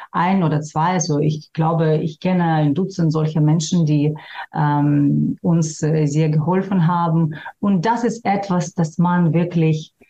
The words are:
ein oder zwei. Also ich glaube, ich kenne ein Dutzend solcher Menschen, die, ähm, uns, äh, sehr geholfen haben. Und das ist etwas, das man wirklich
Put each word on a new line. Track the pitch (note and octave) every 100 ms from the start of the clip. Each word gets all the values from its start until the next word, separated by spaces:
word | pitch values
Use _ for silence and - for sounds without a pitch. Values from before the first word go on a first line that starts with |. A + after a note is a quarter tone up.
| -
ein | F3 F3 G3
oder | D#3+ D3+
zwei. | D#3 D#3 D#3+
Also | F3+ D#3 D3
ich | D#3 D#3 -
glaube, | - D#3+ E3 D#3+ D#3
ich | E3 -
kenne | F3+ F3+
ein | E3+ D#3 D3
Dutzend | C#3 F#3 - E3
solcher | D#3 D#3 D#3+
Menschen, | D3+ E3 D#3+ F3+ D#3
die, | D3+ D3+ D3+ - - -
ähm, | - D3+ D3 D3 D3 C#3+ D3 D3 -
uns, | F#3 E3+ D#3 -
äh, | D#3 D#3+ D3
sehr | D3 D#3+
geholfen | D#3 D#3+ F#3 F#3+ F#3+ E3
haben. | F3 E3+ E3 D#3+ D#3 - -
Und | G3+ G3 D#3+
das | -
ist | A#3+ A3
etwas, | - G3 - F3+ E3+
das | - D#3+ -
man | F3 F3 E3+
wirklich | D3+ F3 E3+ D#3+ D#3 D#3 _